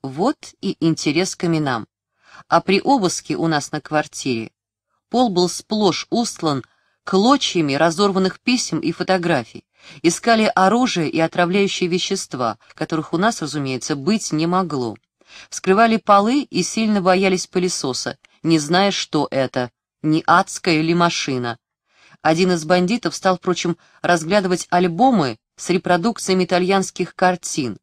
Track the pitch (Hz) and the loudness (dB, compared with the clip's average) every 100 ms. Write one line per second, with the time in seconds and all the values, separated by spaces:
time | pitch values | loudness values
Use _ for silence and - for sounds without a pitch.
0 | 139 131 220 - - _ 196 - 165 156 | -10 -2 -2 -2 -12 _ -6 -2 0 0
1 | 156 147 190 - 175 160 147 120 - _ | 0 0 -2 -4 -2 0 0 -4 -8 _
2 | _ _ _ - - 170 - 190 - 277 | _ _ _ -20 0 0 2 0 2 2
3 | 185 - - 151 165 151 - 151 - 151 | 2 -2 -6 -2 0 0 -4 -10 -2 -2
4 | 151 - 139 120 113 _ _ _ _ _ | -2 -8 -4 -4 -6 _ _ _ _ _
5 | _ 233 247 180 180 - - 220 202 156 | _ 0 2 2 0 -2 -6 0 2 0
6 | - 226 233 - 160 139 - _ _ _ | -2 -2 -2 -2 -2 -2 -6 _ _ _
7 | - 190 220 190 - 180 151 139 165 160 | -2 2 4 4 2 -2 0 2 0 2
8 | 202 190 190 - - 247 - 160 - 165 | 0 2 -2 -2 -2 -2 -2 -4 -4 -4
9 | 175 185 170 151 117 - _ _ - - | -2 0 0 -2 -2 -16 _ _ -20 -2
10 | 170 - - 226 214 - 190 233 254 175 | -2 0 2 4 4 4 4 4 2 0
11 | 151 - 165 175 175 190 202 - 180 175 | -2 0 0 0 2 2 0 0 -2 -2
12 | - 190 - 131 120 104 _ - 156 160 | -2 -6 -6 -4 -4 -4 _ -8 -4 -4
13 | 156 170 208 226 151 151 139 127 - 147 | -2 0 0 0 -6 -6 -4 -6 -4 -4
14 | 135 214 - 151 165 180 180 151 120 104 | 0 -2 -2 -2 0 0 0 -2 -4 -6
15 | _ _ _ - - - - 190 233 226 | _ _ _ -20 -16 -6 -2 2 2 2
16 | - 202 208 285 254 165 175 - 220 208 | 4 4 4 0 -2 -4 -4 -2 0 0
17 | 180 185 190 185 - 185 180 - 139 127 | 2 2 2 0 -4 -4 -2 -4 -6 -6
18 | - - _ _ 160 160 147 175 202 - | -8 -12 _ _ 0 0 2 2 2 0
19 | - 156 143 135 127 131 123 _ _ _ | -4 -2 -2 -2 -2 -4 -6 _ _ _
20 | 151 156 - 170 196 - - 156 165 170 | -2 0 2 2 2 -4 0 0 2 2
21 | 170 - - 127 120 113 _ _ _ _ | 2 0 -4 -4 -6 -10 _ _ _ _
22 | _ - 151 160 185 175 156 180 180 233 | _ -4 -2 2 2 0 2 0 2 -2
23 | 170 - 190 185 - 175 175 170 _ _ | -4 -2 -2 -2 -2 -2 -2 -6 _ _
24 | 160 175 156 208 190 180 - 180 180 165 | 0 0 2 0 2 -2 0 0 0 2
25 | 262 233 135 110 _ _ - 180 180 175 | 2 4 0 -4 _ _ -2 -2 2 0
26 | 196 220 - 185 180 180 185 196 185 - | 0 -4 -2 0 2 0 2 0 0 -6
27 | 180 - 180 180 - - 123 95 | -8 0 0 0 -6 -4 -4 -6